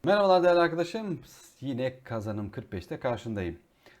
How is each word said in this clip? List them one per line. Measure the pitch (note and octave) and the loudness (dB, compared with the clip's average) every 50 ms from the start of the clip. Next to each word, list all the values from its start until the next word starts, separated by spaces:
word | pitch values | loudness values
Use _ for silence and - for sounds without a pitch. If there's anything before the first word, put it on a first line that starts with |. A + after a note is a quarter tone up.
| - D#3+ | 2 2
Merhabalar | G3+ G#3 G3+ F#3+ F#3 F#3 | 4 4 6 6 6 6
değerli | E3+ F3+ F3 F3 | 6 6 6 6
arkadaşım. | E3+ E3 D#3+ E3 E3+ E3+ - A3 A3 G3+ E3+ C3 - - - - - - _ _ | 4 2 2 -2 -4 -4 -4 -8 -6 -6 -8 -8 -10 -18 -20 -20 -20 -20 _ _
Yine | C3 C3+ C3+ A#2 C3 B2+ B2+ - _ | -8 -6 -4 -2 -4 -4 -6 -8 _
kazanım | - A#2 A2+ G2+ G#2+ G#2 G#2 G#2 G2 | -8 -8 -6 -6 -6 -6 -6 -6 -8
kırk | - - A2 - | -10 -12 -12 -8
beşte | - F#2 - - D#3 - | -10 -10 -8 -10 -12 -6
karşındayım. | - C3 A#2+ A2+ - A#2 A2 G2+ F#2 E2+ D#2+ - _ _ _ _ _ - _ _ | -4 -4 -4 -4 -6 -8 -6 -4 -4 -6 -6 -8 _ _ _ _ _ -20 _ _